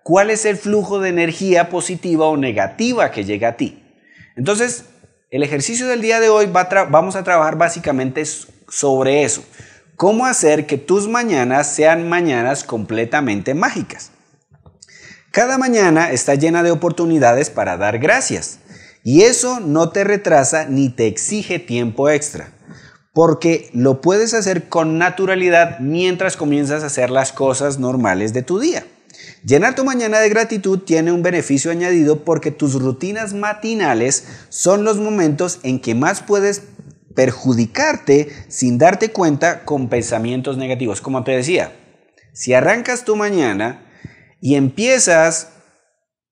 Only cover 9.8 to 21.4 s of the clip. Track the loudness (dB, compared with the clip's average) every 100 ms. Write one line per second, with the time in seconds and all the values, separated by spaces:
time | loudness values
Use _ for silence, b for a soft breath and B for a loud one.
9.8 | B 0 2 2 0 2 2 2 0 -4
10.8 | 0 0 0 -2 0 0 0 0 0 2
11.8 | 2 2 0 -2 0 0 -2 -4 -6 -8
12.8 | -4 -4 -2 -2 -2 -2 -2 -2 -2 -4
13.8 | -10 -12 -20 _ _ _ _ _ _ _
14.8 | B B B B B 0 2 0 0 2
15.8 | 4 4 2 0 0 2 2 2 2 0
16.8 | -2 -2 0 2 4 2 0 -4 -4 -2
17.8 | -2 -2 -2 -2 -4 -6 -10 -16 -20 B
18.8 | B B 2 6 6 4 -2 -4 -2 0
19.8 | 0 0 0 0 2 2 4 0 -2 0
20.8 | 0 0 -2 -2 -6 -6